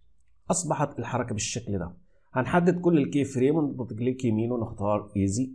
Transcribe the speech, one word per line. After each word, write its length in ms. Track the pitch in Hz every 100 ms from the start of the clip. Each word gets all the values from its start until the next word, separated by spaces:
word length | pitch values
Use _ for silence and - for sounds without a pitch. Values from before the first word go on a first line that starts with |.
| - - _ _ -
أصبحت 480 | 190 151 151 147 -
الحركة 340 | 117 120 120
بالشكل 460 | 107 - 120 - 98
ده. 140 | 85 - - _ _
هنحدد 480 | 127 127 180 175 175
كل 180 | 170 165
الكي 260 | 135 143
فريم 320 | 135 123 131 160
ونضغط 360 | 147 127 113
كليك 320 | 110 123 127
يمين 280 | 123 107 117
ونختار 600 | 123 113 - 101 104 - 104
ايزي 340 | 98 104 131